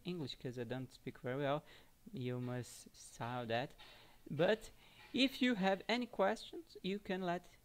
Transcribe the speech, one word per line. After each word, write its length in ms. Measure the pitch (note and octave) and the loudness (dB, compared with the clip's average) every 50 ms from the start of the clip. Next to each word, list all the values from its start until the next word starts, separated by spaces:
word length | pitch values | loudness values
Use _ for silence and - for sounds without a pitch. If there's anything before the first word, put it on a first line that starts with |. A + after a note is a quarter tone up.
| - | -6
English, 320 | F3 F3+ F3 C#3+ A#2+ - | -6 -4 -4 -4 -6 -6
'cause 240 | - - B2+ A#2+ B2+ | -8 -8 -6 -6 -4
I 40 | A#2+ | -4
don't 280 | A2+ B2+ C3 B2+ - | -4 -4 -6 -6 -8
speak 280 | - - - C3+ - - | -12 -12 -12 -10 -10 -6
very 160 | - B2 B2+ C#3+ | -4 -4 -2 0
well. 240 | D3 C3+ C#3+ D3+ - - - - - - - _ - - | 2 2 0 0 -2 -8 -18 -20 -20 -20 -20 _ -18 -12
You 280 | - C3+ B2 B2 B2 B2 | -8 -6 -4 -4 -4 -4
must 480 | B2 B2 B2 B2 A#2 - - - - - | -4 -4 -4 -6 -6 -8 -12 -16 -18 -18
saw 520 | - - - - - - A#2 A#2 B2 B2 A#2+ | -20 -20 -20 -16 -10 -8 -6 -4 -4 -4 -2
that. 280 | A2 A2+ A#2+ C#3 - - - - - - - - - - - - - | 0 0 0 0 -2 -8 -14 -20 -20 -20 -20 -20 -20 -20 -16 -10 -4
But 440 | D#3 C3+ E3+ G3+ A3 G#3+ - - - - - - - - - - | 2 4 6 6 4 2 0 -8 -18 -20 -20 -20 -20 -20 -10 -2
if 300 | - A#3+ C4+ C4 - - | 2 4 4 4 4 4
you 120 | B3+ B3+ A#3+ | 4 4 4
have 280 | F3+ F#3+ F#3+ G3 F#3+ - - | 6 4 4 4 2 2 0
any 180 | A3+ B3 B3 | 0 0 -2
questions, 720 | - - - F#3+ G3 A3+ - - - - E4+ D#4+ - - G#4 | -2 2 4 4 4 4 0 -4 -10 -12 -14 -14 -14 -10 -6
you 180 | - F#3 G3 G#3 | -4 -4 -4 -2
can 240 | - - F#3 F#3 F#3+ | -2 -4 -4 -2 0
let 180 | E3+ F3 F3 - - - - | 0 -2 -2 -4 -10 -20 -20